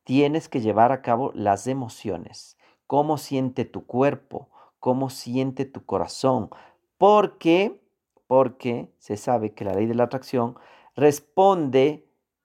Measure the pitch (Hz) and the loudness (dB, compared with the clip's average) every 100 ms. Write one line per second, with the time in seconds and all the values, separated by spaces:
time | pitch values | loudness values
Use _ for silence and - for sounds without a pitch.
0 | - 131 143 160 - 139 110 104 120 131 | -4 0 0 -2 -6 -4 -2 2 2 2
1 | 120 117 135 - 104 98 123 131 117 - | -2 -2 -4 -4 -2 -2 -4 -8 -10 -12
2 | 110 87 - - - _ _ _ - 135 | -10 -10 -12 -20 -20 _ _ _ -4 -2
3 | 151 147 - 135 131 127 113 98 - 120 | 0 -2 -4 -4 -2 -4 -8 -8 -6 0
4 | 143 - _ - - _ _ _ 127 127 | 0 -2 _ -18 -18 _ _ _ -2 -2
5 | 135 131 120 127 135 131 135 120 - 95 | -4 -8 -6 -4 -4 -4 -8 -10 -6 -4
6 | 87 - 131 123 101 - - _ _ - | -4 -2 0 0 -4 -14 -20 _ _ 2
7 | 196 208 196 - 165 170 202 - _ _ | 6 6 2 0 2 2 2 -6 _ _
8 | _ _ - 131 127 - 123 120 - _ | _ _ 0 2 2 -2 -6 -6 -8 _
9 | - 104 - 120 110 - 101 95 113 117 | -10 -6 -2 -2 -2 -6 -4 -2 0 0
10 | 120 131 - 131 117 127 _ _ _ - | -2 -4 -6 -4 -4 -6 _ _ _ 0
11 | 143 - _ - 196 185 143 131 139 151 | 2 2 _ 2 4 4 2 2 2 0
12 | _ _ _ _ | _ _ _ _